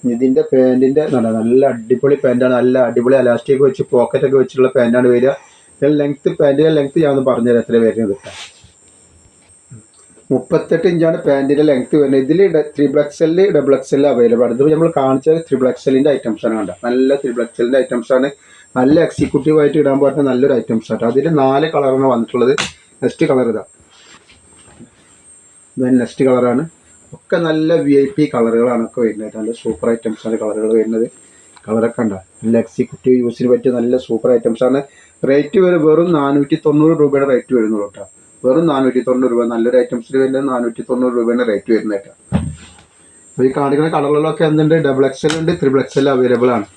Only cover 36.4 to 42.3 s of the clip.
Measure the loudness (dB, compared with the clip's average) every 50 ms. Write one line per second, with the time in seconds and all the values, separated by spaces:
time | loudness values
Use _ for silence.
36.4 | 0 0 -4 -2 _ 0 2 2 2 2 4 2 2 2 2 0 0 2 0 -2
37.4 | 0 _ 0 0 0 0 -2 -4 -6 -8 -10 -16 -18 -18 _ _ _ _ _ _
38.4 | -2 0 2 2 2 0 0 0 0 0 0 0 -2 0 -2 0 0 0 0 0
39.4 | -2 -2 -2 -2 -2 2 2 2 0 0 -4 -8 -8 -4 -2 0 0 0 0 -2
40.4 | -2 -2 -4 -2 -4 -4 -6 -8 -6 -6 -4 -2 -2 -2 0 -2 -2 0 0 -2
41.4 | -2 -2 -2 -4 -2 0 -2 0 0 -4 -6 -6 -8 -12 -20 _ _ _